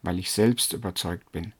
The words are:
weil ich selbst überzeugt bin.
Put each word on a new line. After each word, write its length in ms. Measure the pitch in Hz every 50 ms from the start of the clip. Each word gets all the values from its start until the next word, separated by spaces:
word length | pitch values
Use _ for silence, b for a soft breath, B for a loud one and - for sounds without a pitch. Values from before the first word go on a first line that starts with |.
| -
weil 160 | - 87 90
ich 120 | 95 -
selbst 420 | - - 107 117 123 120 - - -
überzeugt 600 | - 117 98 90 - - 85 87 - - _ -
bin. 200 | 85 87 110 -